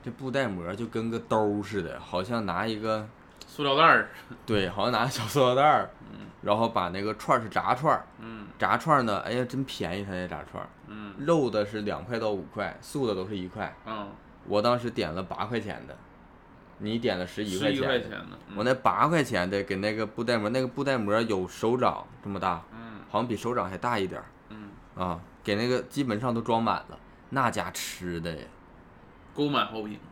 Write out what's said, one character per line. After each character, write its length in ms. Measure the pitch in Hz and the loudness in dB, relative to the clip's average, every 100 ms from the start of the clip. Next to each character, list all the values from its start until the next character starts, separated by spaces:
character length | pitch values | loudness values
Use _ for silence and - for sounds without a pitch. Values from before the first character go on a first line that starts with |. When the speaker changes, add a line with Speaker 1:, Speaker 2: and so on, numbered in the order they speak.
| - | -12
Speaker 1:
这 60 | |
布 200 | 113 131 | -8 -4
袋 160 | 135 123 | -2 -2
馍 180 | 92 85 | -2 -6
儿 100 | 101 | -6
就 100 | 117 | -4
跟 240 | 113 113 | -4 -2
个 100 | 113 | -4
兜 180 | 117 110 | 0 2
儿 260 | 107 104 | 4 0
似 180 | 101 101 | -2 -4
的， 180 | 82 62 | -4 -8
好 240 | - 90 | -4 -4
像 220 | 107 120 101 | -2 -2 -2
拿 200 | 87 110 | -2 -2
一 140 | 107 | -2
个 280 | 110 110 107 - - - - | -2 -2 -4 -14 -20 -20 -18
Speaker 2:
塑 180 | - | -4
料 120 | 143 139 | 2 8
袋 80 | |
儿。 260 | 160 123 98 - - - - | 8 8 6 -8 -16 -14 0
Speaker 1:
对， 240 | 107 92 | 2 2
好 140 | 98 | 2
像 80 | 107 | 2
拿 120 | 117 | 4
个 60 | 113 | 2
小 140 | - | 0
塑 160 | 110 147 | -2 4
料 160 | 127 127 | 6 8
袋 60 | |
儿， 280 | 147 127 95 - - | 6 6 2 -8 -16
Speaker 2:
嗯。 160 | 104 104 - | -16 -16 -8
Speaker 1:
然 160 | 95 104 | 2 4
后 100 | 113 | 4
把 200 | 104 90 | 2 -2
那 120 | 92 | -2
个 120 | 104 107 | -4 -4
串 240 | - - | 2 2
儿 20 | |
是 80 | 110 | 2
炸 240 | 90 87 | -2 0
串 200 | 127 151 | 2 2
儿， 120 | 120 - - | 2 -2 -16
Speaker 2:
嗯。 280 | 113 110 101 - | -14 -14 -14 -2
Speaker 1:
炸 180 | 95 127 | 2 2
串 200 | 165 147 | 4 4
儿 60 | |
呢， 160 | 117 95 - | 4 0 0
哎 60 | |
呀， 140 | 120 123 | -2 -2
真 180 | 131 | -2
便 360 | 131 - 90 92 | -4 -4 -4 -4
宜！ 40 | |
他 80 | 101 | -4
那 160 | 90 90 | -6 -6
炸 160 | 78 73 | -8 -10
串 100 | - | -10
儿。 60 | - - - | -10 -14 -16
Speaker 2:
嗯。 260 | 104 104 98 | -14 -14 -6
Speaker 1:
肉 300 | 143 165 127 | 2 4 4
的 160 | 107 104 | 2 0
是 160 | 110 | -2
两 220 | 104 76 | -4 -4
块 160 | 95 117 | -4 -2
到 120 | 110 | 0
五 120 | 101 - | -2 -4
块， 240 | - 95 - | -6 -6 -6
素 260 | - 147 123 | -10 -2 0
的 80 | 95 | 0
都 100 | 95 | -2
是 120 | 104 | -4
一 100 | 90 | -6
块。 260 | 110 90 - 110 | -6 -8 -8 -10
Speaker 2:
嗯。 240 | 110 101 104 - - - | -10 -10 -14 -20 -20 0
Speaker 1:
我 160 | 101 | 2
当 160 | 113 123 | 4 2
时 120 | 117 | 0
点 220 | 113 90 | -2 -2
了 120 | 85 | -2
八 220 | 92 - 95 | -6 -6 -2
块 120 | 117 | -4
钱 240 | 104 65 - | -4 -10 -12
的， 80 | - - - - - - - - - | -16 -18 -20 -20 -20 -20 -20 -20 -8
你 200 | 104 117 | -4 0
点 180 | 117 92 | 0 0
了 80 | 90 | -4
十 200 | - 107 | -4 -4
一 120 | 92 | 0
块 140 | 147 | 0
钱 0 | |
的。 40 | 143 | 2
Speaker 2:
十 60 | |
一 40 | 135 | 2
块 140 | 123 | 0
钱 80 | 110 | -2
的， 260 | 98 - 95 - | -10 -12 -16 -12
嗯。 60 | 101 | -2
Speaker 1:
我 60 | 117 | 2
那 80 | |
八 340 | - - 98 139 | 4 2 4 4
块 160 | 170 | 4
钱 260 | 131 101 90 | 2 2 2
的 140 | 98 | 0
给 140 | 98 98 | 0 0
那 180 | 104 107 | 0 0
个 100 | 107 | -4
布 160 | 113 | -4
袋 160 | 117 117 | 0 2
馍， 120 | 104 | 2
那 100 | 127 | 2
个 80 | 127 | 0
布 160 | 127 | -2
袋 140 | 139 131 | 0 0
馍 240 | 101 107 | 2 2
有 260 | 117 98 92 | 4 0 0
手 300 | - 113 123 | 0 2 4
掌 280 | 113 71 - - | 4 2 -8 -12
这 80 | 101 | -8
么 80 | 98 | -2
大， 240 | 95 85 - | 0 -2 -6
Speaker 2:
嗯。 260 | 113 113 107 - | -16 -16 -16 -2
Speaker 1:
好 100 | 104 | -2
像 80 | 120 | 0
比 100 | 104 | -2
手 180 | 113 123 | 0 -2
掌 140 | 92 | -2
还 80 | 95 | -2
大 200 | 123 117 | 0 2
一 80 | 92 | 0
点 140 | - | -4
儿。 60 | - - - | -12 -20 -18
Speaker 2:
嗯。 200 | 107 104 - - - | -16 -16 -18 -16 -4
Speaker 1:
啊， 220 | 90 85 90 - - | -2 -4 -8 -10 -2
给 100 | 104 | 0
那 100 | 120 | 2
个 160 | 127 | 0
基 200 | - 143 | 0 -4
本 160 | 131 107 | 0 0
上 140 | 127 | 0
都 80 | 117 | 0
装 200 | 113 113 | 2 2
满 140 | 113 90 - | 2 0 -4
了， 100 | 78 - - - | -18 -18 -20 -6
那 200 | 135 120 | 0 2
家 220 | 101 90 | 0 -4
吃 480 | - - - 90 85 | -6 -8 -8 -6 -4
的 120 | 85 78 | -4 -8
呀。 80 | 58 - - - - - - - - - | -12 -18 -20 -20 -20 -20 -20 -20 -12 -2
Speaker 2:
购 140 | 147 | 0
买 160 | 135 107 | 0 0
好 160 | 110 | -4
评。 160 | 107 104 - | -8 -10 -16